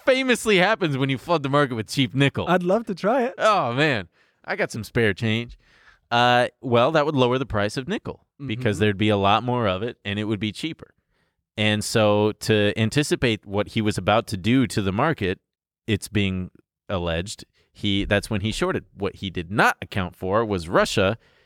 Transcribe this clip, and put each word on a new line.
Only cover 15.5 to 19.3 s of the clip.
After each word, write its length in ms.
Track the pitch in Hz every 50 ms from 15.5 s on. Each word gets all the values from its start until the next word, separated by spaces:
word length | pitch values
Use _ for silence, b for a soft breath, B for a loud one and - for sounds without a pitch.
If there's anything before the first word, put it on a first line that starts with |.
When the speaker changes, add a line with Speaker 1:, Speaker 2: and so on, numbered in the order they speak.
| _ _ _ _ _ _ _
Speaker 1:
it's 220 | - 110 95 - -
being 420 | - 107 101 95 95 92 92 87 _ _ _ _ _ _ _ _
alleged, 560 | 104 90 87 85 82 82 90 110 - - - _ _ _ _ _
he, 320 | _ - - 104 98 98 95
that's 260 | - 104 101 - -
when 120 | 113 104
he 100 | 92 110
shorted. 320 | 104 - 180 185 190 95 - _ _
What 220 | - 98 95 -
he 120 | - -
did 220 | 95